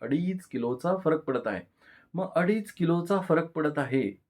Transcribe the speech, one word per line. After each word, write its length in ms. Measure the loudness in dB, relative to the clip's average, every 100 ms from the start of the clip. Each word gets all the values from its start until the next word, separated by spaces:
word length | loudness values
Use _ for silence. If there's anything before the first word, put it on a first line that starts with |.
अडीच 440 | -2 0 0 -4 -6
किलोचा 500 | -4 -2 -2 -2 0
फरक 260 | 2 0
पडत 240 | 0 -2 -2
आहे. 140 | -4 -8 _ -20 -20 _
मग 160 | -6 -2 2
अडीच 360 | 2 0 -4
किलोचा 480 | -2 2 2 2 0
फरक 300 | 2 2 2
पडत 280 | -2 0 0
आहे 300 | 0 0 0 -4